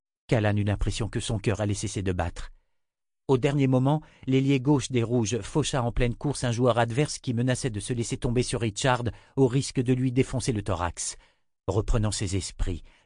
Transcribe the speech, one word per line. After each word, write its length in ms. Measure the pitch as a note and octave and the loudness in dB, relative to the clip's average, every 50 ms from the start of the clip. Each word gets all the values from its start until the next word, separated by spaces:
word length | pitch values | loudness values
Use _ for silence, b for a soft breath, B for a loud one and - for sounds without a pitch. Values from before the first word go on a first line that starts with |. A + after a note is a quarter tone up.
| _ _ _ _ _ - | _ _ _ _ _ 0
Callan 300 | C#3 A#2 G#2 G#2+ G#2 G#2 | 0 2 2 2 2 2
eut 60 | G2+ | 2
l'impression 440 | G#2 G2+ - - A2 - - A#2 G2+ | 0 0 0 0 -2 -2 -2 -4 -4
que 120 | - A#2+ | -4 -6
son 180 | - - A#2 G#2 | -4 -4 -4 -2
cœur 240 | - A#2 G2+ F2+ | -2 -2 -2 0
allait 120 | G#2+ G#2 G2+ | -2 -2 -2
cesser 260 | - - G#2 - A2+ | -2 -4 -6 -6 -4
de 100 | F#2 F#2+ | -4 -2
battre. 400 | F#2 F2+ E2+ E2+ - - - - - - _ _ _ _ _ _ _ _ _ _ _ _ _ - | -2 -2 -2 -4 -6 -8 -12 -14 -16 -20 _ _ _ _ _ _ _ _ _ _ _ _ _ 0
Au 80 | C3+ B2 | 2 2
dernier 300 | A2+ D3 C#3+ D3 C3+ C3+ | 2 2 2 2 2 4
moment, 340 | C3 B2+ B2+ C#3 D3+ D#3 B B B B B | 4 4 4 2 0 0 B B B B B
l'ailier 340 | - C3 C3+ C3+ C3+ C#3 C3+ | 0 0 2 4 4 2 2
gauche 300 | B2 C#3 D3+ C3+ A#2 - | 4 4 2 2 2 0
des 140 | C3 B2 A#2 | -2 -2 0
rouges 360 | G#2+ A#2+ B2 A2+ G#2 A#2+ A2+ | 2 2 0 0 0 -2 -4
faucha 420 | G2 - - D#3+ C3+ - - C#3 A#2 | -4 -2 -2 -2 0 0 0 -2 -2
en 80 | A#2+ | -2
pleine 240 | A2+ - B2+ A#2+ A2+ | 0 0 0 0 0
course 280 | - - D3 C3 - - | -2 -2 -4 -2 -2 -2
un 80 | B2 | -2
joueur 280 | A#2 A2 B2+ B2+ A2+ A#2 | 0 2 4 4 4 4
adverse 400 | A#2 A#2 A2+ B2+ D3+ C#3+ - - | 2 2 2 0 0 0 -2 -6
qui 160 | - - A#2+ | -6 -4 -2
menaçait 340 | A2+ A#2+ B2+ B2+ - - C3+ | 0 0 0 0 0 -2 -4
de 100 | G#2+ G#2 | -4 -4
se 140 | - - C3 | -4 -4 -4
laisser 240 | A#2 A#2 - C#3 - | -4 -4 -4 -4 -4
tomber 240 | - C3 A#2 B2 | -4 -2 0 0
sur 200 | B2 - - A#2+ | 0 0 -2 -2
Richard 420 | A#2+ A2+ G2+ - - C#3 B2+ A#2+ A#2+ A2+ B B B B B | -2 -2 -2 0 0 2 2 2 0 -4 B B B B B
au 100 | - C3+ | 2 4
risque 340 | B2 A#2 C#3 B2+ - - C3+ | 4 4 2 -2 0 -2 -2
de 140 | B2 A#2+ C3 | 0 2 2
lui 180 | B2 B2+ C3 | 2 0 2
défoncer 400 | A#2+ C3 B2+ - - B2+ - - | 2 2 2 2 0 -2 -2 -2
le 120 | B2 G#2 G2 | -2 -2 -2
thorax. 520 | - F#2+ E2 F2 E2+ - - - - - b b b b b b b _ _ _ - | -2 -2 -2 -2 -4 -4 -6 -8 -8 -10 b b b b b b b _ _ _ -2
Reprenant 440 | F#2 C#3+ D3 - - A#2 G#2 G#2+ | 0 0 2 2 2 2 2 2
ses 240 | G2+ - A#2 F2+ G2 | 0 -2 -4 -2 -2
esprits, 480 | F#2+ F2 - - - - - F2+ D2 b b b b b | -4 -4 -6 -4 -4 -2 -2 -2 -4 b b b b b